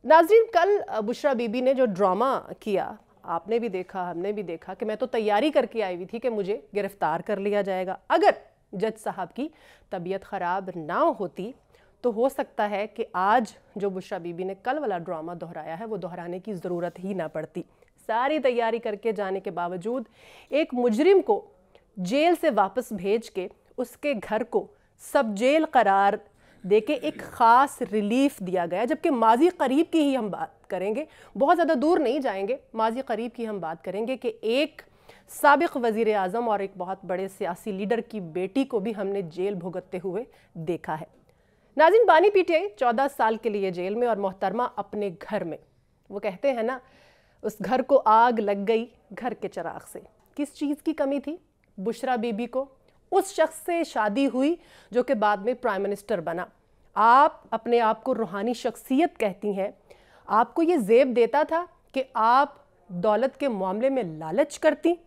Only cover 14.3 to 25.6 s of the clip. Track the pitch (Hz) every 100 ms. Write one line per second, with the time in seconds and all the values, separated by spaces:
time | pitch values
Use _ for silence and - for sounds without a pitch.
14.3 | 170 185 190 247 294 277 180 170 165 160
15.3 | 175 165 165 156 160 226 214 170 175 170
16.3 | 180 202 190 180 175 170 175 190 196 160
17.3 | 160 156 - - _ _ _ - 226 262
18.3 | 311 254 240 226 226 233 208 233 208 196
19.3 | 190 190 170 175 180 185 254 226 _ -
20.3 | - - 277 320 247 247 214 320 392 285
21.3 | 202 - _ _ _ _ - 180 269 330
22.3 | 339 320 214 196 254 233 208 190 226 220
23.3 | - 180 - _ - 247 - 294 247 -
24.3 | 220 240 214 - _ _ _ - 294 226
25.3 | 196 247 302